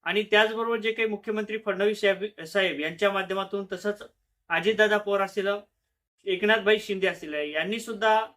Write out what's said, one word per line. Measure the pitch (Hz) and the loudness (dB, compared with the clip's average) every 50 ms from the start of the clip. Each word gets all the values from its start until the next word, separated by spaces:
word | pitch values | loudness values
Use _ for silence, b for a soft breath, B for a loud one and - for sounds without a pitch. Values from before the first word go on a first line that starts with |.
| _ | _
आणि | 170 180 208 214 | 0 0 0 2
त्याचबरोबर | 214 214 208 220 214 220 226 233 233 233 | 4 6 6 6 4 2 -2 -2 -2 -2
जे | 220 208 220 | 0 0 -2
काही | 220 226 226 | 0 0 -2
मुख्यमंत्री | 220 208 202 - 220 208 214 208 208 214 214 214 | -2 -2 -4 -6 -4 -4 -4 -4 -4 -6 -4 -2
फडणवीस | 208 190 185 202 214 214 208 | -4 -2 2 2 0 0 2
साहेब, | 214 196 190 185 196 214 _ - 165 | 2 2 2 0 -4 -8 _ -12 -14
साहेब | 160 - 202 190 180 143 139 | -2 0 0 0 0 -2 -2
यांच्या | 151 160 170 165 208 202 | -4 -6 -2 0 0 0
माध्यमातून | 196 190 185 175 190 196 196 190 - 202 196 190 | 0 0 -4 -2 -4 -6 -4 -4 -6 -8 -6 -8
तसंच | 196 180 - 208 208 208 - - _ _ _ _ _ _ _ _ | -10 -6 -4 -4 -4 -4 -10 -20 _ _ _ _ _ _ _ _
अजितदादा | 220 214 170 208 220 196 214 208 214 | -2 0 2 0 4 4 4 4 4
पवार | 208 208 202 202 196 | 0 0 0 0 0
असतील, | 196 190 - 208 190 196 202 208 208 _ _ _ _ _ _ _ _ _ _ _ _ | -2 -2 -4 -4 -2 -2 -2 -4 -6 _ _ _ _ _ _ _ _ _ _ _ _
एकनाथभाई | 196 185 180 208 208 220 220 190 202 214 208 | -4 -2 0 4 4 4 4 4 2 2 2
शिंदे | - - 196 190 185 | 2 -6 -2 0 0
असतील, | 185 170 165 170 151 151 | -2 -2 -4 -10 -6 -4
यांनी | 151 147 147 151 156 160 185 220 233 | -4 -4 -2 -2 -4 -2 -2 -4 -6
सुद्धा | 226 233 226 202 220 220 220 220 226 - _ | -6 -8 -6 0 2 4 4 4 2 -2 _